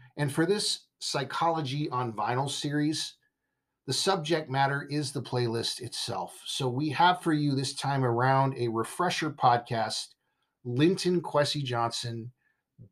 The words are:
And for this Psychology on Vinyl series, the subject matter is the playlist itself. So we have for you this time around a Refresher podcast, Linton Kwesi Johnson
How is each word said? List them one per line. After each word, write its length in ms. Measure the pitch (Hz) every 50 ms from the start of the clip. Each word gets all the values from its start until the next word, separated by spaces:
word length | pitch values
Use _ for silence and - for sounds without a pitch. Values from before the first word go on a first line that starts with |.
| - - -
And 160 | 143 147 131
for 140 | - 160 165
this 360 | 175 208 214 - - - - - _ _ -
Psychology 880 | - - - 143 135 - - - 165 170 165 160 143 123 135 147 151 -
on 240 | 127 127 123 117 107
Vinyl 340 | 104 104 110 123 127 143
series, 680 | 135 - - - 147 143 151 147 151 156 151 - - - _ _ _ _ _ _ _ _ _ _ _ _ _ -
the 60 | 135 131
subject 540 | - - 190 190 180 147 151 170 156 156
matter 400 | 127 131 139 139 135 139 143 143
is 240 | - 147 151 147 131
the 120 | - 135 113
playlist 580 | - - 123 120 113 113 113 - - - -
itself. 580 | 123 120 - - - - 101 92 90 - - - -
So 240 | - - - 135 127
we 200 | 120 131 151 151
have 320 | 127 - 170 180 180 175 -
for 100 | 175 151
you 220 | 151 147 143 135
this 180 | 135 131 - -
time 320 | - - 139 139 135 131
around 480 | 120 117 120 127 135 135 135 135 135 135 -
a 80 | 120
Refresher 640 | 117 110 110 110 - - - 175 180 175 - 160 151
podcast, 760 | 139 - 131 123 120 117 - - 120 113 107 110 - - - - _ _ _ _ _ _ _ _ _ _ -
Linton 560 | 123 120 131 151 180 190 - - 175 180 170
Kwesi 440 | 156 - - 147 147 139 - 151 139
Johnson 680 | 123 123 117 117 117 - - - 117 117 113 110 120 _ _ _ _ _ _ _ _ _ _ 110 -